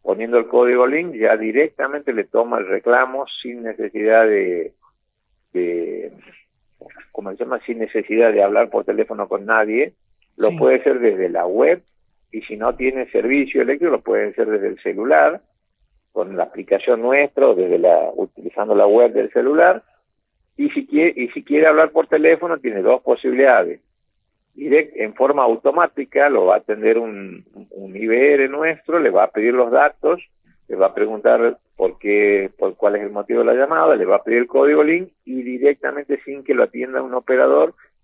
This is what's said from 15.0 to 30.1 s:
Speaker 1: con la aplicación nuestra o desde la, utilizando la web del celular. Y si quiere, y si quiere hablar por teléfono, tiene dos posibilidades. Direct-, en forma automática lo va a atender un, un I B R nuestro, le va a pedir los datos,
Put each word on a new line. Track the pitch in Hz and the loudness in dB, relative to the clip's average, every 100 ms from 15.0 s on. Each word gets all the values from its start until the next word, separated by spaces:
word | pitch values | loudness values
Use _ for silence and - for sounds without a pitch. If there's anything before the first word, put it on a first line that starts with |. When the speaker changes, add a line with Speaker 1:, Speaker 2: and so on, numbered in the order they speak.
| 120 156 147 180 _ _ _ _ _ _ _ | 0 2 2 0 _ _ _ _ _ _ _
Speaker 1:
con | 104 95 92 | -8 -6 -6
la | |
aplicación | - - 92 98 - 117 | -6 -8 -4 -2 0 -2
nuestra | 120 139 143 - 131 | 0 0 0 2 2
o | 92 | 2
desde | 90 90 | 0 2
la, | - 82 82 - | 4 4 2 -6
utilizando | 95 - - - 107 | -8 -10 -10 -6 0
la | 104 101 | 2 4
web | 110 120 | 6 4
del | 113 110 | 2 -2
celular. | 123 127 156 175 190 _ _ _ _ _ _ _ - | -2 0 4 4 2 _ _ _ _ _ _ _ -6
Y | 143 | -4
si | 147 131 | -4 -2
quiere, | 147 165 - | 0 0 -2
y | 120 | -8
si | 143 | -8
quiere | - 147 160 | -2 2 4
hablar | 156 156 | 4 2
por | 160 147 | 2 0
teléfono, | 156 160 160 175 160 | 2 2 2 0 -4
tiene | 123 101 | -4 -2
dos | 95 127 | 2 0
posibilidades. | - 120 131 123 135 113 87 85 _ _ _ _ _ _ _ - | 0 -2 -2 2 4 4 2 -8 _ _ _ _ _ _ _ -12
Direct-, | 147 147 151 - | 0 0 0 -8
en | 107 | -10
forma | - 131 143 | -2 0 2
automática | 120 113 139 156 170 - 135 139 143 | 0 0 0 0 -2 -2 -6 0 2
lo | 120 92 | 2 2
va | 98 | 0
a | |
atender | - 107 110 113 | -2 -2 0 0
un, | 113 101 95 90 _ 101 98 | -2 -12 -16 -18 _ -20 -20
un | 98 98 95 | -20 -16 -10
I | 110 | -4
B | 117 139 | 2 2
R | 143 135 | 2 0
nuestro, | 143 160 156 - 165 | -4 -6 -6 -4 -2
le | 135 | 2
va | 95 | 2
a | 101 | 0
pedir | 107 113 | 0 0
los | 127 117 | 0 2
datos, | 135 147 - 151 | 2 0 0 -4